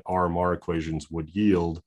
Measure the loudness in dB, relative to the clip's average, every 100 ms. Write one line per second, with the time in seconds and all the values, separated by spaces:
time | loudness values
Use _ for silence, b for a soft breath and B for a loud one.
0 | 0 0 0 2 0 0 -2 -4 -4 -6
1 | -6 -8 -6 0 4 4 2 -4